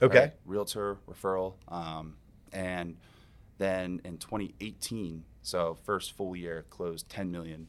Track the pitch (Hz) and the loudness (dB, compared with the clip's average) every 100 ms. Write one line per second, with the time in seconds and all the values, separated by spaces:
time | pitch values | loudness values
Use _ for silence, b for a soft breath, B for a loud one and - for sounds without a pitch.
0 | 127 123 147 - - 101 101 110 101 98 | 10 10 8 4 -4 -2 -2 -2 -2 -4
1 | - 90 98 95 92 95 - 87 82 80 | -10 -4 0 0 0 -6 -10 -8 -6 -8
2 | 78 78 - - - 95 92 90 85 82 | -10 -14 -20 -20 -12 -6 -4 -4 -6 -10
3 | b b b b b - 98 92 92 92 | b b b b b -2 0 0 -2 -6
4 | 90 82 - 107 98 - 107 98 - 113 | -8 -12 -6 -6 -6 -8 -10 -8 -8 -6
5 | 90 80 80 - - 90 85 82 - 98 | -6 -8 -14 -16 -4 0 0 -2 -2 -2
6 | - - 95 90 87 80 78 - 90 82 | -2 -6 -6 -6 -6 -8 -10 -8 -6 -6
7 | - - 95 87 82 80 | -10 -6 -6 -6 -8 -12